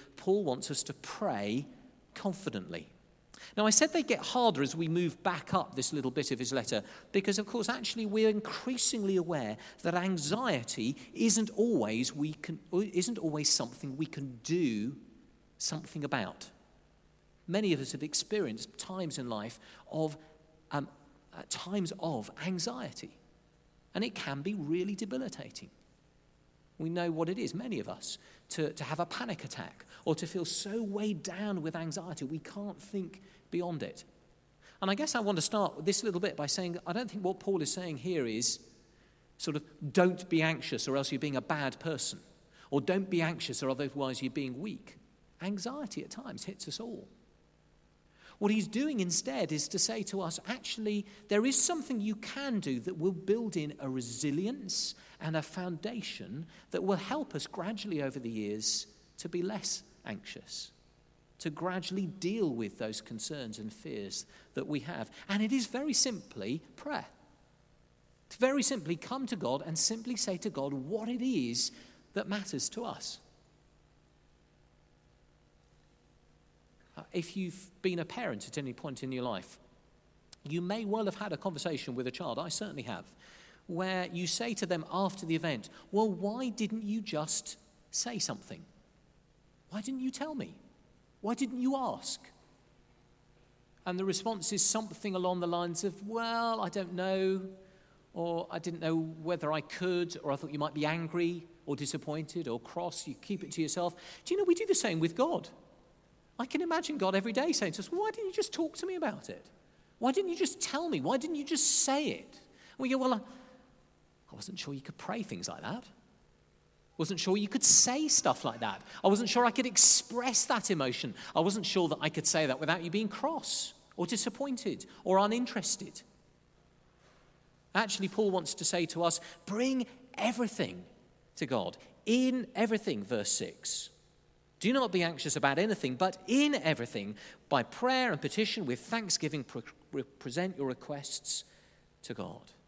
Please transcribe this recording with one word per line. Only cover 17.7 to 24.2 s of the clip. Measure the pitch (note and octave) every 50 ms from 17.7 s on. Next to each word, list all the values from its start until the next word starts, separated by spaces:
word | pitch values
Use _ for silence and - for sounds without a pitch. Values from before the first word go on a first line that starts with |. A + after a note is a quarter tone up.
| E3
of | C3
us | C3+ B2 -
have | C#3 D3+
experienced | D3+ D3+ - - - G#3 G#3+ F#3 B2+ A2 A2+ - - -
times | - - - F#3+ F#3+ F#3 D#3+ - C#3+
in | C3 A#2+
life | A2+ G#2+ G#2 A#2 - - - - - - - -
of, | - D#3 D#3+ D#3 D3 D3+ - - - - - _ _ - _ _ -
um, | D3 C#3 - - - - - - - _ - -
uh, | - - -
times | - - - F3+ F#3+ G#3 F#3 D#3+ - -
of | - E3 D3+ A#2 G#2 - - - D3
anxiety, | F#3 F#3 F3 D#3+ A#3 B3 B3+ A#3 D3 - - - - - - - - _ _ _ _ _ _ _ _ _ _ _ _ _
and | F#3 G#3+
it | A#3+ F#3+
can | F#3